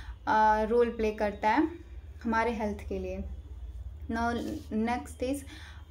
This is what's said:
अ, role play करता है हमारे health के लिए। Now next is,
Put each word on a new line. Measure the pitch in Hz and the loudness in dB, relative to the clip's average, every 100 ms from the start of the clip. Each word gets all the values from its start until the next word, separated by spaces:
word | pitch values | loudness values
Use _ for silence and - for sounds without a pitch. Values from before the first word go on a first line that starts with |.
| - - - | -10 -8 2
अ, | 214 214 214 | 6 6 6
role | 214 240 233 | 6 6 4
play | 220 214 | 4 0
करता | 214 208 202 214 | 2 0 2 4
है | 247 320 - - - - - | 4 4 0 -12 -14 -14 -6
हमारे | 233 226 233 | 0 2 2
health | 220 214 196 - | 0 -2 -2 -4
के | 190 | -4
लिए। | 185 190 196 - - - - - - - - | -4 -6 -6 -8 -10 -12 -10 -10 -10 -10 -4
Now | 233 233 240 - - - 214 226 | 0 0 0 -2 -6 -4 0 0
next | 247 - - | 0 -4 -4
is, | 254 277 - - - - - | -2 -2 -6 -14 -14 -16 0